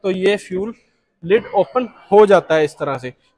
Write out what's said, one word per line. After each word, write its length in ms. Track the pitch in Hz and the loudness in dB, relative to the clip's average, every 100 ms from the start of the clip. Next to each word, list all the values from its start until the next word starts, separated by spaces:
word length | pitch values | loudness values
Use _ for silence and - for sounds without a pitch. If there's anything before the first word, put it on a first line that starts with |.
तो 80 | 196 | -8
ये 240 | 185 190 202 | -2 -2 -2
fuel 360 | - 185 214 233 _ _ _ _ | -6 -10 -10 -12 _ _ _ _
lid 240 | 165 220 - 202 | -2 -2 0 -2
open 320 | 185 254 247 - _ | -2 -4 -6 -10 _
हो 140 | 202 214 | 4 6
जाता 300 | 185 165 160 | 4 2 0
है 80 | 151 | -2
इस 100 | - | -4
तरह 200 | 143 135 | -8 -8
से। 160 | 123 - _ | -10 -16 _